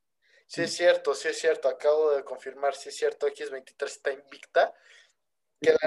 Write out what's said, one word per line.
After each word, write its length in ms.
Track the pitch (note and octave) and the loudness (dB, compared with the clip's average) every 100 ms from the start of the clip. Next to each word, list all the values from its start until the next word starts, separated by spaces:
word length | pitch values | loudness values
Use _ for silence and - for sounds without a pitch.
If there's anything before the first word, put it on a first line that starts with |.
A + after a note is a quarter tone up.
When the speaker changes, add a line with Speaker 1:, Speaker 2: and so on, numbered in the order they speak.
| _ _ _ _ _ | _ _ _ _ _
Speaker 1:
Sí, 160 | - | -8
es 80 | E3+ | -6
Speaker 2:
Sí. 60 | - | 2
Speaker 1:
cierto, 360 | F3 F3 D3+ | 4 4 2
sí 140 | C3+ D#3+ | -2 -4
es 100 | D3+ | -2
cierto. 280 | D#3+ D#3 C3+ | 0 0 -2
Acabo 440 | B2+ D3 D3+ D#3 | 0 2 4 2
de 120 | C#3+ | 0
confirmar, 500 | C3+ C3 C3+ C3 C#3 C3+ | -2 -10 -12 -4 -4 -4
sí 140 | C#3+ | -10
es 60 | - | -4
cierto, 300 | D3 D3 C#3+ | -4 -2 -4
X 240 | C#3 D3 | -4 -10
veintitrés 420 | C3+ - - C#3 - | -12 -16 -10 -10 -6
está 160 | C#3+ | -8
invicta. 600 | C#3 - - - E3 - - _ - _ _ _ _ _ _ | -8 -12 -20 -2 2 2 -2 _ -20 _ _ _ _ _ _
Que 120 | D#3 | 2
la 60 | D#3 | 4